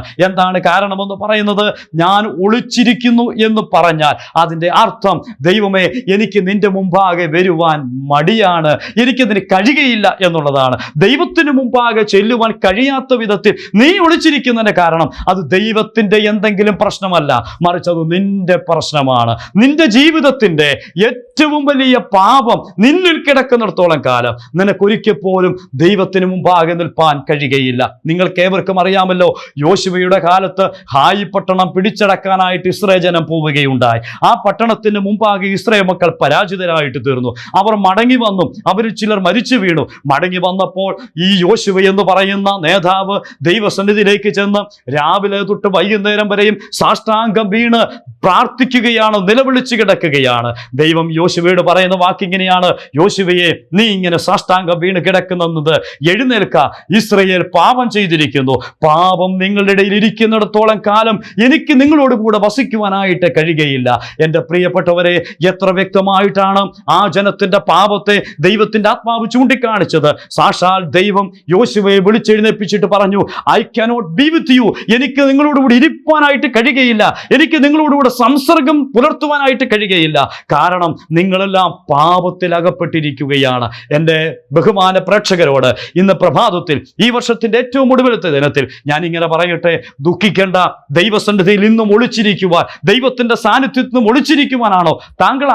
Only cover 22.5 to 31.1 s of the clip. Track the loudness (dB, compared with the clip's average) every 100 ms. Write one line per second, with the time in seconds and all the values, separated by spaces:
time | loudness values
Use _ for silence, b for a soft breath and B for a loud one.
22.5 | 0 B 0 2 4 2 0 0 0 2
23.5 | 0 0 0 0 2 0 0 -2 -6 B
24.5 | -2 0 0 0 0 0 -2 -2 0 0
25.5 | -2 B 0 2 2 0 -2 -2 -2 2
26.5 | 2 2 -2 -6 0 0 0 -4 -4 -2
27.5 | 0 0 -2 -4 -6 -6 -2 -2 0 0
28.5 | 0 -2 -2 0 0 0 2 0 B B
29.5 | -4 0 0 0 -2 0 0 2 0 0
30.5 | -2 -4 B -4 0 2